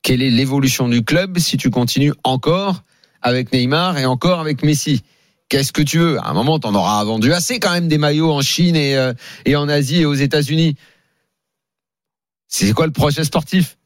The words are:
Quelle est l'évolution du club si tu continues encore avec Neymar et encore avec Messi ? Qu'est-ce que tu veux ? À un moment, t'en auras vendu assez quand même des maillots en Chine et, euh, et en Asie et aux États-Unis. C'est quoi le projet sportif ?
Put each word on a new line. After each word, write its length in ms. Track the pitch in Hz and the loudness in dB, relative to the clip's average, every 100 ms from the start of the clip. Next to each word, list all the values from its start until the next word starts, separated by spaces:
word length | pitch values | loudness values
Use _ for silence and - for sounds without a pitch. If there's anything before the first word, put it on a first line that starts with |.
Quelle 220 | - 127 | -2 0
est 80 | 135 | 2
l'évolution 560 | 117 135 139 135 - 123 | 2 2 0 0 0 0
du 160 | 120 | 0
club 340 | 110 165 185 180 | 0 0 0 -2
si 200 | 165 - | -2 0
tu 120 | - | 0
continues 440 | 123 120 - 147 - | 0 0 0 0 0
encore 600 | 131 131 147 180 196 185 - _ _ _ | -2 -2 0 0 0 -4 -8 _ _ _
avec 300 | 123 127 120 | -2 -2 0
Neymar 480 | - 123 151 180 147 | -2 0 0 0 0
et 60 | 131 | -2
encore 340 | 127 180 175 | 0 0 0
avec 240 | 156 139 | -2 -2
Messi ? 400 | 147 147 - 139 - _ _ _ - | 0 0 0 -4 -4 _ _ _ -4
Qu'est-ce 240 | 139 139 | -2 -2
que 100 | - | -2
tu 160 | 147 165 | 0 2
veux ? 180 | 170 127 | 0 0
À 100 | - | -2
un 40 | |
moment, 240 | 76 131 160 | -2 0 0
t'en 160 | 110 | 0
auras 300 | 101 90 104 | 0 0 0
vendu 300 | 104 110 117 | 0 0 2
assez 260 | 175 170 247 | 0 -2 -4
quand 140 | 202 | -2
même 160 | 175 170 | -2 0
des 80 | 151 | 0
maillots 320 | 151 151 160 | 2 2 0
en 100 | 143 | 0
Chine 360 | 135 - 175 160 | 0 2 2 2
et, 180 | 143 135 | 2 0
euh, 180 | 127 120 - - - | 0 -4 -12 -8 0
et 100 | 143 | 0
en 100 | 143 | 2
Asie 300 | 147 135 170 | 0 2 2
et 80 | 151 | 2
aux 80 | |
États-Unis. 640 | 143 139 151 143 160 160 147 _ _ _ _ _ _ _ _ _ _ _ _ _ _ _ _ - | 2 0 0 0 2 2 0 _ _ _ _ _ _ _ _ _ _ _ _ _ _ _ _ -12
C'est 240 | - 98 | -2 0
quoi 140 | 110 160 | 0 0
le 60 | |
projet 320 | - 147 143 156 | 0 0 0 -2
sportif ? 520 | - - 190 170 - | -4 -2 0 0 -4